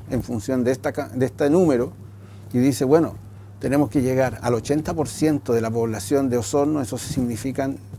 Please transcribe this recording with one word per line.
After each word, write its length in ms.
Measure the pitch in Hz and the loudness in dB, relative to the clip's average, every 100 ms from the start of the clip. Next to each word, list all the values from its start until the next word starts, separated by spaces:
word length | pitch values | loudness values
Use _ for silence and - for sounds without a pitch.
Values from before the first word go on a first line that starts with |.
| - | -6
en 140 | 123 | -4
función 400 | 113 117 113 131 | -4 -4 -2 0
de 80 | 123 | 2
esta 200 | 127 147 | 0 -2
ca-, 180 | 147 135 | -4 -6
de 180 | 127 131 | -2 -2
este 220 | - 143 | 2 4
número 400 | 170 170 123 123 - - - - - - | 6 6 4 0 -6 -18 -20 -20 -20 -4
y 40 | 123 | 2
dice, 280 | 131 123 131 | 2 2 4
bueno, 280 | 160 131 - - - - - | 4 4 -2 -14 -18 -18 -8
tenemos 320 | 127 143 139 | 0 2 2
que 100 | 147 | 2
llegar 380 | 127 131 131 110 | 2 2 2 0
al 140 | 120 117 | -2 -2
ochenta 400 | - 147 147 160 | 0 -2 -2 -2
por 120 | 143 | -4
ciento 440 | - 156 147 - | 0 0 0 2
de 80 | 117 | 0
la 80 | 113 | 2
población 600 | 117 113 104 95 143 135 | 0 -2 -2 0 2 2
de 80 | 120 | 0
Osorno, 440 | 107 143 143 151 | 0 2 2 0
eso 160 | 120 127 | -2 -6
significan 800 | - 135 120 110 131 127 135 135 - | -4 -2 -2 -4 -4 -2 -4 -4 -12